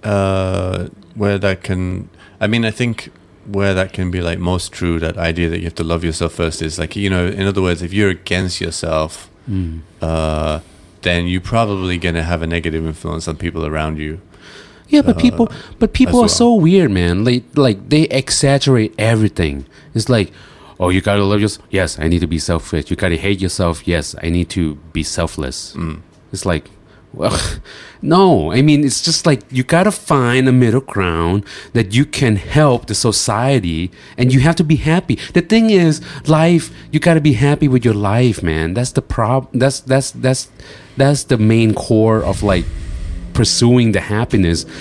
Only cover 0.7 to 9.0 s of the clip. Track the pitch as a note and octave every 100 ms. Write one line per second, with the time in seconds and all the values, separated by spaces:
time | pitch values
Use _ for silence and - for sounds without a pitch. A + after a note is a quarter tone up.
0.7 | F#2 F#2 - - - G2+ G2+ G2 F#2 -
1.7 | F#2 F#2 F#2 F#2 - - - G#2 A#2 A2+
2.7 | G#2+ B2 A2 - - - _ - G2 G2
3.7 | F#2 F#2+ - F2+ F2+ E2+ F2+ F2 F2+ -
4.7 | - F2+ E2 D#2+ E2+ E2+ E2 E2+ E2+ F2
5.7 | - E2 E2+ E2+ D#2 E2 - E2 E2 D#2+
6.7 | D#2 D#2 G2+ G2+ F#2 F2+ - G2 G2 F#2
7.7 | E2+ F2 F#2+ G2+ F2+ - F2+ F#2 - F2
8.7 | - E2+ D#2+